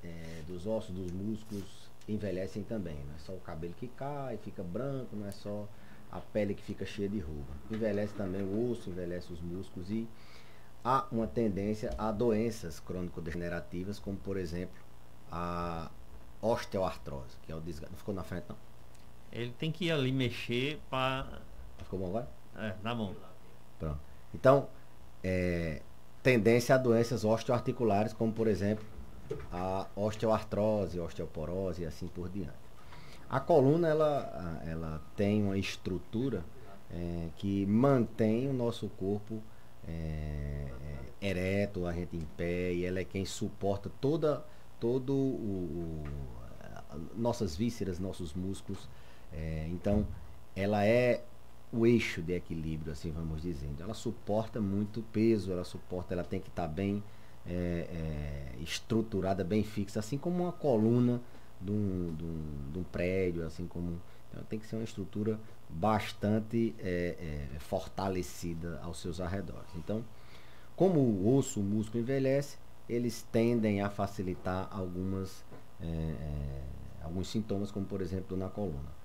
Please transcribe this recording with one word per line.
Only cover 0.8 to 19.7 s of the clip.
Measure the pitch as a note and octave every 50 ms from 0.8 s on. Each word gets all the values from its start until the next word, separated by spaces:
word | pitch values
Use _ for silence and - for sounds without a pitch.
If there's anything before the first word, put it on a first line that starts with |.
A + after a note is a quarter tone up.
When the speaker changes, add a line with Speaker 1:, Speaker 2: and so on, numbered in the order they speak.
| A2 - F2+
Speaker 1:
dos | F2+ F#2+ F2+
músculos | E2+ F#2+ G2 G#2+ A2 G#2+ G#2+ - G#2+ G2+ F#2 F#2 - - - - - - - -
envelhecem | G#2+ G#2+ F#2+ G2+ F2+ F2+ F#2+ F#2 - G#2+
também. | G2 - A#2 A2 F#2+ E2+ D2+ D2 C#2 C#2
Não | D2
é | D#2+
só | - - F#2+
o | F2+
cabelo | - - E2+ D#2+ D#2+ F2 F2
que | - B2+ B2
cai, | - - C3+ C#3 D3 C#3+ C#3 C3 A#2+ G#2
fica | - G#2 F#2+ -
branco, | G2 F2 E2+ G#2+ B2+ C#3 C#3 C3+ B2 G#2 -
não | G#2 G#2 G2+
é |
só | G2 - - G#2 G#2 G#2 G#2 G#2 - - - - - - - -
a | - F#2
pele | - - - A2 G#2 G2+ G2+
que | -
fica | - - G2+ - G2
cheia | F2+ - - G2+ G2
de | G2+ G#2+
ruga. | E2+ D2 D2+ D2 C#2+ C2+ C2+ C#2 - -
Envelhece | A2+ G#2+ A2+ A2 G2+ G2+ G#2 G#2 -
também | - G#2 F#2+ F#2 G2 G2+
o | F#2+ G2 G#2+ A#2 B2
osso, | A#2 A2 - -
envelhece | F2 F2+ F2+ E2+ F2 F2+ F2 - F2
os | E2
músculos | E2 E2+ E2+ F#2 G2 - - G2 F2+ F2+
e | G#2 A2+ A#2 A2+ - - - - - - - - - - - - - - -
há | A#2 C3 C3+ - -
uma | - A2+ A2+
tendência | G#2+ - - A#2 A2 F#2+ F2+ G2 G#2 G#2+ G#2+ - A#2 - -
a | G#2 A2
doenças | A2 G2+ B2 A#2+ G#2+ G#2+ A2+ A#2+ G#2+ - - E2+ D#2 -
crônico-degenerativas, | - - F2 F2+ F2+ F2 - - E2 D#2+ D#2+ E2+ F2 F2 E2+ E2+ - - - F2 F#2 G2 G#2 G#2
como, | - G2+ G2 G2
por | - - G2 F#2+
exemplo, | F#2 E2+ D#2+ F2 F2+ F2 - - - - - - - - - - - -
a | D2+ E2+ F2 F2 F2 F2 E2+ F2 E2+ E2 D#2+ - - - - - - - - - - - -
osteoartrose, | G#2+ A#2+ A#2+ - - - G2+ F#2 F2 - - - - C#2+ C#2 B1+ A#1+ - -
que | - -
é | D#2+
o | D#2+
desgaste. | D#2+ E2+ E2 D2 D2+ D2
Não | F2 G2
ficou | - - G#2
na | F#2 E2+
frente, | - G2 F2+ - -
não? | G#2+ - - - - - - - - - - - - - - -
Speaker 2:
Ele | - G#2+ A#2 B2 B2 -
tem | - D#3+